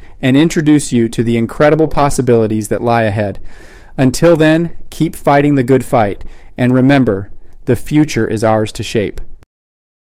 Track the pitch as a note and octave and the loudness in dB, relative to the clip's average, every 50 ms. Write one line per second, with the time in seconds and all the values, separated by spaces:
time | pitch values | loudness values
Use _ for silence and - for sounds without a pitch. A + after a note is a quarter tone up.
0 | - - - - - C3 B2+ C#3 D#3 E3+ - F3+ D3+ D3+ D3+ D3 - - - A#2+ | -16 -18 -12 -4 -2 2 2 2 2 2 0 0 2 2 2 2 2 0 0 0
1 | A#2 A2+ A2+ - A#2 A#2 A#2 A#2 A2+ A2 - - D3 D3+ D#3 D3+ D#3+ D3 - - | 0 0 -2 -2 -2 0 0 0 -2 -4 0 0 2 2 4 2 2 0 0 0
2 | C#3+ C#3+ - - B2+ B2+ A#2+ A2+ A2+ G#2 A2 G#2+ G#2 - A2+ G2 A2 A#2+ A#2 A#2 | 0 0 0 0 2 2 2 2 2 2 -2 -4 -2 -4 -4 -2 0 0 0 2
3 | A2+ G#2+ G2 G#2+ G#2 G2 F#2+ - - - - - - - - - - - - - | 0 0 0 -2 -4 -4 -6 -8 -10 -12 -12 -14 -18 -20 -20 -20 -20 -12 -4 0
4 | C3+ C3 B2 - E3 E3+ E3+ D3+ D#3 D#3 D#3 E3 E3+ E3 - - - - - - | 0 0 2 2 4 4 4 6 4 2 2 2 0 -2 -6 -8 -10 -10 -6 -4
5 | D3+ E3 - - - D#3+ C#3+ C#3+ C#3+ D3 D3 C3+ B2+ A#2+ C3+ B2+ B2 - - B2 | -4 -4 -4 -4 0 2 2 2 2 2 2 2 2 2 2 0 0 0 0 0
6 | G#2+ G2+ F#2 - - - - - - - - - B2 B2 B2+ B2+ C3 C3+ C#3+ C#3 | 0 0 -2 -6 -10 -12 -12 -14 -18 -16 -6 -2 0 0 2 2 4 4 4 4
7 | B2+ A#2 G2+ F#2+ G#2 - - - - - - - - - B2 - - - D3 D3+ | 2 2 0 -2 -4 -8 -12 -14 -14 -16 -16 -8 -4 -2 -2 -2 -2 0 0 0
8 | D3+ D3 - A#2 A2 F2 A2 G#2+ A2+ A2 A2 A2 A2 G#2+ - - A2 - - A#2 | 0 2 0 -2 -2 -2 -2 0 2 2 2 2 0 -2 -6 -8 -8 -4 -2 -2
9 | G2+ E2+ - - - - - - - _ _ _ _ _ _ _ _ _ _ _ | -2 -2 -4 -8 -8 -8 -10 -14 -18 _ _ _ _ _ _ _ _ _ _ _
10 | _ | _